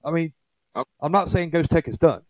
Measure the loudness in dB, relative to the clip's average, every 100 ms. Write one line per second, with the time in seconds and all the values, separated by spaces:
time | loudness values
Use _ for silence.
0 | -2 -4 -4 _ _ _ _ -10 -10 _
1 | 0 0 0 -2 0 0 2 0 0 2
2 | 2 2 _